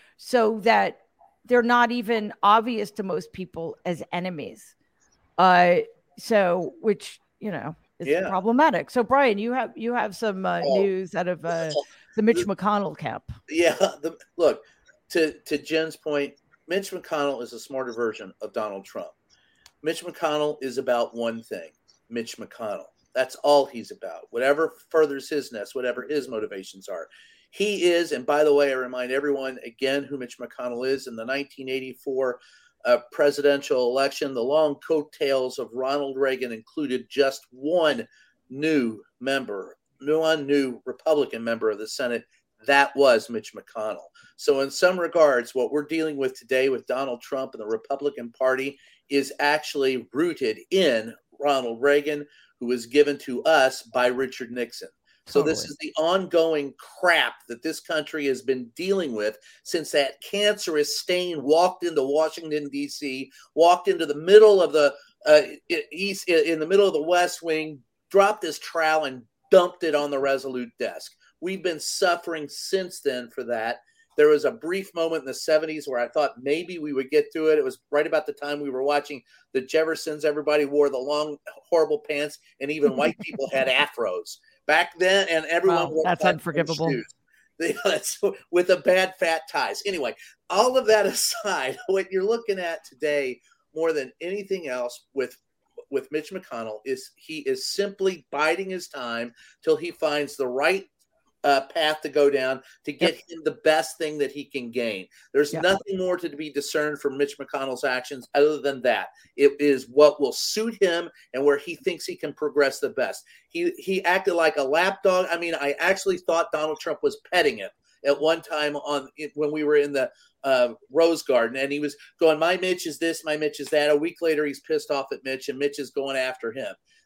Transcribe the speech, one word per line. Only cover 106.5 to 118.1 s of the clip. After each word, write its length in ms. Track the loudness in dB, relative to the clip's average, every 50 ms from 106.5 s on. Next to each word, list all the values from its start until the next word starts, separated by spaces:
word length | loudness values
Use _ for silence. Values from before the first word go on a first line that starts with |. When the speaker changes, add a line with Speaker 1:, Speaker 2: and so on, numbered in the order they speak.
Speaker 2:
discerned 500 | -6 -6 -6 -4 -2 -2 -2 -2 -4 -4
from 160 | -4 -4 0
Mitch 200 | 0 -2 -2 -2 -12
McConnell's 460 | -12 -8 -8 -6 -6 -6 -6 -4 -2
actions 420 | -2 -2 -4 -6 -8 -14 -14 -14 -2 -2
other 240 | -2 0 0 -4 -2
than 220 | -4 -4 -4 0
that. 260 | 0 0 0 0 -2 -8 -14 _ _ _ _
It 160 | 2 2 2 2 2
is 280 | 0 0 0 0 -2 -2
what 320 | 4 6 6 6 6 2
will 120 | -2 -2
suit 440 | -2 -4 -6 -4 -4 -4 -4 -6 -2 0
him 260 | 0 0 0 -2 -4 -8 -14 -20 _ _ -6
and 100 | 0 2
where 140 | 2 2 2
he 180 | -2 -10 -14
thinks 280 | -6 -6 -6 -6 -6 -10
he 100 | -12 -10
can 160 | -8 -10 -10
progress 480 | -8 -6 -6 -2 2 2 2 2 0 -4
the 80 | -6 -6
best. 340 | -2 -4 -4 -4 -4 -10 -16 _ -20 _ _ _
He, 200 | _ -4 -4 -4 -4 -6
he 260 | -6 -4 -4 -2 0
acted 300 | 0 0 2 0 0 0
like 220 | 2 2 2 2
a 60 | 0 -2
lapdog. 600 | 0 2 2 2 0 -2 2 2 2 2 2 0 0
I 80 | -4 -4
mean, 160 | -4 -4 -4
I 180 | -2 -2 -4 -2 0
actually 400 | 0 0 0 0 0 -2 -4 -2
thought 320 | -2 0 0 0 0 0
Donald 300 | -2 -4 -4 -4 -6 -6
Trump 200 | -6 -8 -6 0
was 180 | 0 -2 -2 -2 _ -2
petting 260 | 0 2 2 2 0 -2
him 120 | -10 -12 -14 _ _ _ _ _ 0
at 140 | 0